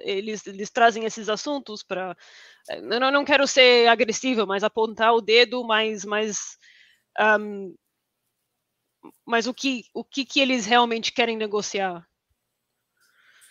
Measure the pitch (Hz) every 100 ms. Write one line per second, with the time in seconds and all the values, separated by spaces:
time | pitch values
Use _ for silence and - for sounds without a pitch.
0 | - 196 220 208 - 196 214 - 233 220
1 | 220 226 208 214 - 285 226 214 - 185
2 | 185 175 - - - _ - - - 233
3 | 262 285 277 294 277 - 254 240 233 226
4 | 220 214 262 233 196 196 214 - 220 214
5 | 220 233 202 226 247 247 240 214 220 214
6 | 196 208 214 202 - - _ _ _ _
7 | _ - 214 214 208 202 196 - _ _
8 | _ _ _ _ _ _ _ _ _ _
9 | - - - 226 226 240 277 254 - -
10 | - - 254 - 269 254 196 240 240 226
11 | 220 - 233 220 214 208 202 202 190 175
12 | 170 _ _ _ _ _ _ _ _ _
13 | _ _ _ _ _